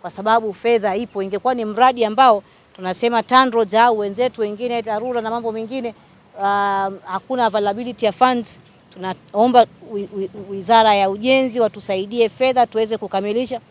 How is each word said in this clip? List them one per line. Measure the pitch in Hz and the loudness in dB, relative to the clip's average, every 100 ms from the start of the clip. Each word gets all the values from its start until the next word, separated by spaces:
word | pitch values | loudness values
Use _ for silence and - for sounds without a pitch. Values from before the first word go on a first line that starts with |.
kwa | 180 | -14
sababu | - 202 226 220 | -6 2 2 0
fedha | 190 233 233 202 190 | -4 0 2 2 -4
ipo. | 240 202 | -6 -6
Ingekuwa | 196 196 247 | -4 -2 -2
ni | 254 | -2
mradi | 214 214 254 240 | -4 2 2 2
ambao | 220 214 262 214 - _ _ - | -2 4 4 4 0 _ _ -10
tunasema | 185 185 233 233 | -8 -2 0 0
TANROADS | 220 254 262 226 208 | 4 4 4 2 0
au | 208 240 220 | 4 4 2
wenzetu | 202 196 247 - | -2 -2 -4 -2
wengine | 214 208 240 233 | -6 -4 -6 -6
tarura | 220 214 214 240 | -4 -4 -4 -4
na | 220 | -4
mambo | 233 226 | -4 -6
mengine, | 220 220 262 233 208 _ _ _ - | -6 -8 -8 -8 -12 _ _ _ -4
um, | 196 202 202 196 196 190 | 0 0 0 0 -2 -6
hakuna | - 185 - 262 233 | -8 -10 -6 0 0
availability | 208 202 202 240 226 220 | 0 -2 -4 -8 -2 -2
ya | |
funds, | - 254 247 220 - - _ _ | 2 2 2 -6 -14 -20 _ _
tunaomba | - 185 185 _ 202 240 247 226 - - | -12 -10 -10 _ 0 4 6 4 0 -12
wi-, | 214 202 208 | -10 -8 -8
wi-, | 190 208 196 | -10 -10 -12
Wizara | 196 180 226 220 | -12 2 4 6
ya | 202 196 | 4 2
Ujenzi | 196 233 262 262 226 | 0 0 2 0 0
watusaidie | 220 208 196 190 196 233 226 | -2 -2 -6 -6 -4 0 0
fedha | - 254 262 240 | 2 0 2 0
tuweze | 220 220 220 | 0 -2 -4
kukamilisha | 202 196 202 214 247 233 _ | -4 -4 -2 -4 -4 -8 _